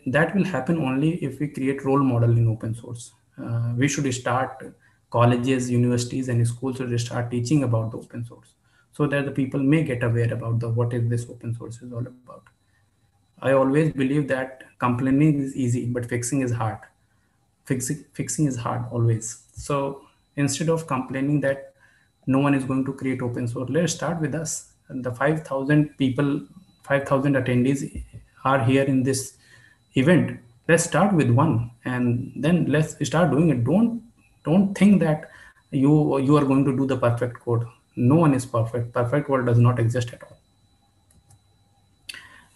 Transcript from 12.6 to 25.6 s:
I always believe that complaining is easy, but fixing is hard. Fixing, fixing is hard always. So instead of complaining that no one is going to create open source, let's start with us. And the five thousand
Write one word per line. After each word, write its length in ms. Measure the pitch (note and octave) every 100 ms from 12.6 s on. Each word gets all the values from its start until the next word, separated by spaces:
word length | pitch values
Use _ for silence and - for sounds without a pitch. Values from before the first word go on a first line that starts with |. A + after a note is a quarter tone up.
| _ _ _ _ _ _ _ _
I 120 | B2+
always 400 | C3+ C3+ D3 D#3
believe 340 | - C3 D3 C3+
that 360 | C3 C3 - - _
complaining 640 | B2 A#2+ C3 C3+ D#3 C#3+
is 160 | C3+ -
easy, 320 | B2 A#2+ A#2+
but 180 | A#2+ A#2
fixing 360 | B2 A#2+ C#3
is 100 | B2+
hard. 260 | A#2 A2+ G#2 - _ _ _ _ _ _ _ -
Fixing, 400 | B2+ - D3+ -
fixing 320 | - - - D3
is 120 | A#2+
hard 260 | A#2+ A#2+ A#2+
always. 540 | A#2+ A#2 A2 - - _
So 500 | - - C#3+ C#3 C#3 - _ _ -
instead 340 | C#3+ - D#3+
of 180 | E3 -
complaining 540 | C3 C3 C3 C#3 D3
that 320 | C3+ C#3 - _ _ _ _ _ -
no 120 | C3+
one 140 | C#3+
is 100 | C#3
going 220 | C3 C3 C3+
to 80 |
create 280 | C3+ C3+ B2
open 260 | B2 B2 A#2+
source, 220 | B2+ B2+
let's 240 | D3 E3+
start 280 | - C#3+ E3+
with 140 | D3+ C#3+
us. 360 | D#3+ - - _ _
And 140 | B2+
the 80 | B2
five 340 | A#2 C#3 D#3 -
thousand 520 | C3+